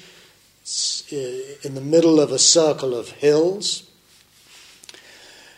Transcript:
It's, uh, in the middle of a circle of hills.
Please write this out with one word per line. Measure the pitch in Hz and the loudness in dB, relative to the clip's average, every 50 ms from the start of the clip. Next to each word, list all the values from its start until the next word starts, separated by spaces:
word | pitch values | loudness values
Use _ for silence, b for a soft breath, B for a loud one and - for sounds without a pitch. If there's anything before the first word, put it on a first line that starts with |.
| B B B B B B B B B B B B | B B B B B B B B B B B B
It's, | - - - - - - - - - - | -16 -12 -8 -8 -6 -6 -8 -10 -12 -10
uh, | 151 143 131 123 123 131 131 139 143 - - 143 | -10 -10 -8 -8 -10 -12 -12 -14 -16 -14 -14 -12
in | 135 | -12
the | 135 | -10
middle | 135 143 160 165 165 165 160 156 | -6 2 2 4 6 6 6 4
of | 143 120 | 4 2
a | 127 131 | 0 0
circle | - - - 170 160 151 139 - 139 131 123 | 2 2 4 4 2 2 0 -2 -4 -6 -6
of | 117 107 - | -6 -8 -12
hills. | - - 143 147 147 156 160 180 190 208 190 - - - - _ _ _ _ _ _ _ _ _ B B B B B B B B B B B B B B B B B B B B B B B B B | -10 0 2 2 4 4 2 0 -2 -4 -6 -8 -8 -8 -12 _ _ _ _ _ _ _ _ _ B B B B B B B B B B B B B B B B B B B B B B B B B